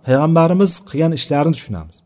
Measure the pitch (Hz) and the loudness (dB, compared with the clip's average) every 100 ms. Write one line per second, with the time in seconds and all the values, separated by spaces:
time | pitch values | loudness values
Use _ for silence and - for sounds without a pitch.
0 | - 131 156 165 165 185 196 - - 143 | -2 0 2 2 2 2 2 0 -2 -2
1 | 165 156 - 143 156 160 - 95 78 - | -2 -2 -2 0 0 -2 -6 -12 -12 -20